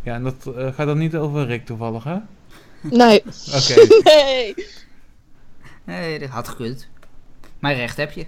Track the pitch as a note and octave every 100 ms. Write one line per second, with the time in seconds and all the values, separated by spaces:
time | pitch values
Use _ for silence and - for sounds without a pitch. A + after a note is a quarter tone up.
0 | - A#2 B2+ C3 - B2 C3 C3 D3+ D3
1 | D#3+ D#3+ D3+ D3 C3+ A#2+ A2 A2+ A#2 A#2
2 | C3 F3+ A3 - _ - _ - D3+ A#3+
3 | A#3+ G#3 - - - C#3+ - C3 A#4 A4
4 | - D4+ C#4 C4 A3+ - G4 - - -
5 | - _ _ - - - - - - F3
6 | E3+ D3+ C#3 B2 A#2+ - A#2 C3+ - -
7 | - - - - - - C#3+ C#3 A#2 -
8 | D3 E3